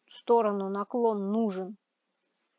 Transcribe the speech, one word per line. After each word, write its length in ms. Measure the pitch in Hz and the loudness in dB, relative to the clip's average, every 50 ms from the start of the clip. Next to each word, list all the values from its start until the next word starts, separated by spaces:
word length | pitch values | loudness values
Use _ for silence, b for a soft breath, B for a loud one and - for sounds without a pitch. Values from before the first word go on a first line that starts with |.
| _ _ | _ _
сторону 600 | - - - - 240 233 220 208 202 202 190 190 | -20 -12 0 4 4 4 4 2 0 -2 -4 -4
наклон 600 | 196 202 202 - - 240 233 226 220 202 196 196 | -4 -4 -6 -4 -2 0 0 0 0 0 -2 -2
нужен. 460 | 208 226 226 208 185 185 190 185 214 - _ _ _ _ _ _ _ _ _ _ _ _ _ _ _ | 0 0 0 0 -2 -4 -8 -8 -12 -16 _ _ _ _ _ _ _ _ _ _ _ _ _ _ _